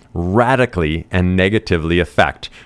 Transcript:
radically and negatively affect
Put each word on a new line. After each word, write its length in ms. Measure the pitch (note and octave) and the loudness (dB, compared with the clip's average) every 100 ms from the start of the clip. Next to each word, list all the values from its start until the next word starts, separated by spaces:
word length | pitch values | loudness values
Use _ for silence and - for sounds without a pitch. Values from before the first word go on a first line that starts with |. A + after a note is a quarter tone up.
| - | -12
radically 960 | F2+ F2 G2+ A#2+ C3 B2 - D#2 D#2+ - | -6 -2 2 2 2 0 0 -2 -4 -4
and 260 | F2+ F2+ F#2 | -2 0 2
negatively 600 | F#2+ G#2+ - F2 D#2 F2 | 2 0 0 -2 0 0
affect 520 | F2 - D#2 - - - | 0 0 0 -2 -14 -20